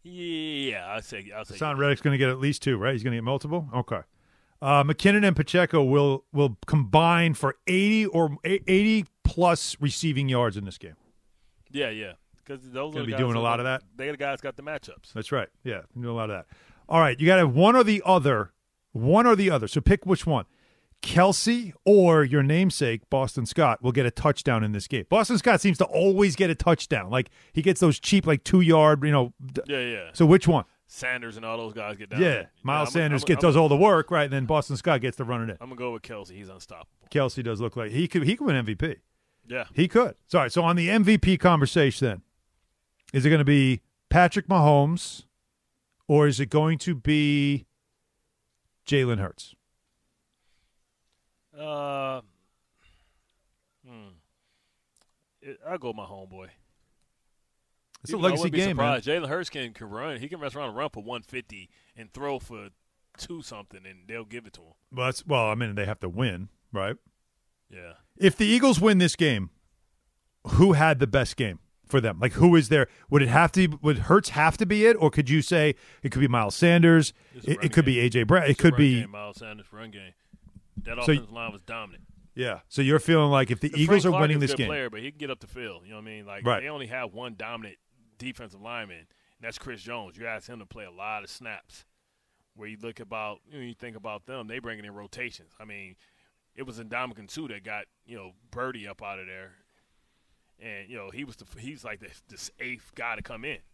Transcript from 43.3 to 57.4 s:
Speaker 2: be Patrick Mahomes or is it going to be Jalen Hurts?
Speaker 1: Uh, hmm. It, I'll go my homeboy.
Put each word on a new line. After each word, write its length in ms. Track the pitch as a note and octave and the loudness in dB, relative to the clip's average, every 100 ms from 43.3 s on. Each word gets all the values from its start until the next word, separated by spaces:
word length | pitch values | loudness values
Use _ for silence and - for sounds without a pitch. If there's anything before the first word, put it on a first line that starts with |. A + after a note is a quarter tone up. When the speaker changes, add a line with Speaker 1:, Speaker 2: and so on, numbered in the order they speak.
| D#3+ | 4
Speaker 2:
be 380 | C#3+ C#3+ C3 B2 _ _ _ | 4 4 4 0 _ _ _
Patrick 380 | E3 F3+ G#3 - | 4 4 2 0
Mahomes 800 | F#3+ D3+ C#3+ C#3+ F3 - - - _ _ _ _ _ _ _ - | 4 6 6 4 -2 -8 -16 -20 _ _ _ _ _ _ _ 0
or 180 | D3 D3 | 4 4
is 140 | B2 | 0
it 100 | C3+ | 0
going 280 | D3+ D#3 D#3+ | 0 0 -2
to 160 | - D3+ | -2 -4
be 680 | D3 D3+ D3 D3 C#3+ C#3 - _ _ _ _ _ _ _ _ _ _ _ - | 0 2 2 2 0 -2 -6 _ _ _ _ _ _ _ _ _ _ _ -2
Jalen 320 | C#3+ B2 A2+ | 0 0 -2
Hurts? 360 | F#2+ - - _ _ _ _ _ _ _ _ _ _ _ _ _ _ _ _ _ _ _ _ D3 | -4 -10 -20 _ _ _ _ _ _ _ _ _ _ _ _ _ _ _ _ _ _ _ _ -16
Speaker 1:
Uh, 600 | D3+ D3 C#3+ C#3 C3+ C3 G#2 _ _ _ _ _ _ _ _ _ _ _ _ _ _ _ B2+ | -12 -8 -8 -6 -8 -10 _ _ _ _ _ _ _ _ _ _ _ _ _ _ _ _ _
hmm. 240 | A#2 G2+ E2+ _ _ _ _ _ _ _ _ _ _ _ _ | -20 -20 _ _ _ _ _ _ _ _ _ _ _ _ _
It, 180 | C#3 B2+ D3+ | -20 -18 -14
I'll 100 | F3 | -12
go 140 | B2+ | -10
my 100 | A2 F#2 | -12 -16
homeboy. 420 | G2 F#2+ F#2+ F#2 _ _ _ _ _ _ _ _ _ | -18 -20 -20 -20 _ _ _ _ _ _ _ _ _